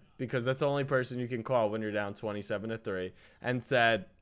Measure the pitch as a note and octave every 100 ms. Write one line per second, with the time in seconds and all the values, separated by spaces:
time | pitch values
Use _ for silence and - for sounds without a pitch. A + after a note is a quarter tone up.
0 | - - B2 C3 A#2+ C3+ D3 C#3+ C#3 C3+
1 | B2 B2 A#2+ B2 A2+ B2 G#2+ A2 G#2+ G#2
2 | G2+ G2 G#2+ G#2 G2 G#2 A2 A2+ A2 F#2
3 | F#2 - - - A#2+ B2+ - B2+ A#2 A2
4 | F#2 _